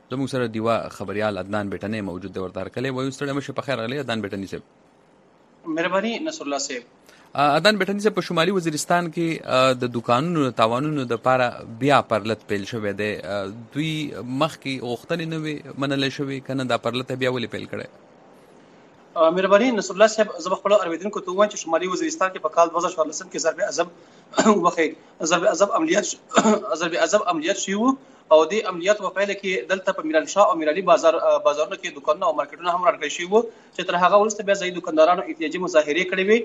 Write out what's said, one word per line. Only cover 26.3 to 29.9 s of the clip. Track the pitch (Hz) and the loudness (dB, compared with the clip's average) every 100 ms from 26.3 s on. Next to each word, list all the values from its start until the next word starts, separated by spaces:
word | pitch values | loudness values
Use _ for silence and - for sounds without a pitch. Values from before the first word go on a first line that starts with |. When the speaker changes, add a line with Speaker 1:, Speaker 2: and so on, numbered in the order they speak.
| 220 220 | 2 4
Speaker 2:
<coughs> | 208 - 156 | 2 0 -4
ضرب | 170 160 | -2 0
عضب | 170 208 180 | 2 2 2
عملیات | 165 165 196 | -2 -2 -4
شوي | - | -2
وو | 202 247 269 - - - | 0 0 0 -6 -12 4
او | 156 160 | 6 6
دې | 214 196 | 0 -2
عملیات | 175 180 208 | -4 0 0
په | 185 | 0
پایله | 185 202 | -2 -2
کې | 196 190 185 170 | -2 -4 -4 -2
دلته | 190 190 | -2 -2